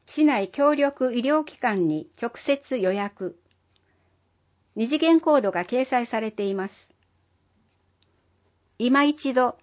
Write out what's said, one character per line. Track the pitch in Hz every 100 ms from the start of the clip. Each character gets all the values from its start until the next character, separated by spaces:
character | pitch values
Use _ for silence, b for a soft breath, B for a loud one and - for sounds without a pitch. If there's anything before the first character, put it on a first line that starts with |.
| -
市 | - 302
内 | 240 190
協 | - 285
力 | 294 285 277 254
医 | 240
療 | 254 311
機 | 302 -
関 | 240 196 170
に | 156 - -
直 | 233 -
接 | - 277 - 254
予 | 185
約。 | 196 202 - 185 - _ _ _ _ _ _ _ _ _ _ _ _ _
二 | - 226
次 | 302
元 | 320 330
コ | 320 285
ー |
ド | 202
が | 175
掲 | 180 247
載 | 262 247
さ | 240 220
れ | 220
て | 214
い | 202
ま | 196 196
す。 | - - _ _ _ _ _ _ _ _ _ _ _ _ _ _ _ _ _ _ -
今 | 240 277
一 | 294 294 269
度 | 254 247 -